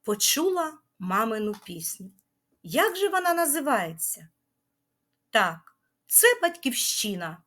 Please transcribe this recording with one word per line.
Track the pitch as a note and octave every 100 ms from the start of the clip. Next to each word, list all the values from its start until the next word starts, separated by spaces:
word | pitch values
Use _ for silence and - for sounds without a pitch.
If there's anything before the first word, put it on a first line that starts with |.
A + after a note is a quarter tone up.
почула | - G#3 - C4+ F4+ F4+ D#4+ D4+ _ _
мамину | F3+ G3 A3+ G#3+ G#3+ G3+ -
пісню. | E3+ D#3+ - F#3+ _ _ _ _ _
Як | - B3 G#4 F#4
же | G4
вона | F#4 F4+
називається? | E4+ D#4+ D4+ C#4+ A#3 E3+ D#3+ - - D#3+ _ _ _ _ _ _ _ _ _ _
Так, | A3+ F#3 E3 - _ _ _ _
це | - A#4 A#4
батьківщина. | E4+ E4+ C4+ B3 - - G#3+ F#3 E3 E3